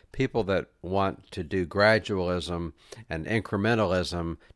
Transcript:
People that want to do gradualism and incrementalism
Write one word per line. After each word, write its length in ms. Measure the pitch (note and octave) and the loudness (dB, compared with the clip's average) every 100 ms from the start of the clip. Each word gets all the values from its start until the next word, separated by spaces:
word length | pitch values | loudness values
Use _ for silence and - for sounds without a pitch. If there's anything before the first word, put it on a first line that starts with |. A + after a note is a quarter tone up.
| - | -10
People 320 | - C3 A#2+ G2 | -4 -2 0 0
that 260 | F#2+ C2+ _ | 0 -2 _
want 480 | F2 F#2+ F#2+ - - | -2 0 0 -2 -8
to 120 | - | -10
do 240 | D#2+ G2 E2+ | -4 -2 0
gradualism 1040 | G2+ G#2 A2 - G2 F2+ F2+ F2 F2 E2+ - - - - | 4 6 4 2 -2 0 -2 -2 -4 -6 -10 -18 -18 -8
and 160 | E2 D#2 | -6 -2
incrementalism 1120 | A2 - G#2 G#2 A#2 G2 F#2 E2+ F2 E2+ D#2+ - | -2 -2 0 2 2 2 2 0 -2 -4 -6 -12